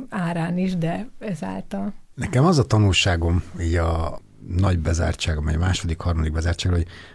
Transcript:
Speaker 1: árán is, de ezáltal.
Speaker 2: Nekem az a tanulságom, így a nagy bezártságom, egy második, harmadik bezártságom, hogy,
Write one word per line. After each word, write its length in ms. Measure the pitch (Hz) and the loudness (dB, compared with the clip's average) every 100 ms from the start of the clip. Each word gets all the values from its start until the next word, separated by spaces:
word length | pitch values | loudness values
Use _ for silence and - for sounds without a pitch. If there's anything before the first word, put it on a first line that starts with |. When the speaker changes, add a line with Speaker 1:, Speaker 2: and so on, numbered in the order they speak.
| 262 | -6
Speaker 1:
árán 500 | 214 170 175 165 180 | -4 -4 -2 -2 0
is, 180 | 185 180 | 0 0
de 320 | 160 180 226 - | -2 -4 -8 -10
ezáltal. 760 | 220 165 190 190 - 196 202 - - | -8 -6 -6 -8 -8 -6 -6 -8 -14
Speaker 2:
Nekem 300 | - 104 123 | -8 -2 4
az 140 | 156 160 | 4 4
a 60 | |
tanulságom, 800 | - 110 101 87 101 87 85 85 - 90 | 4 4 4 4 2 2 2 2 0 -4
így 140 | 85 85 | 0 0
a 440 | 82 82 73 65 - - - 87 | 2 0 -2 -6 -12 -18 -4 0
nagy 220 | 98 87 | 2 2
bezártságom, 720 | 76 80 82 85 - 76 76 | 2 0 0 0 -2 -2 0
egy 100 | 80 | 2
második, 420 | 90 90 85 80 | 2 0 -2 -2
harmadik 320 | - 80 78 | 0 0 0
bezártságom, 460 | 80 82 87 92 85 | 0 0 0 2 2
hogy, 80 | 85 - - | 0 -6 -20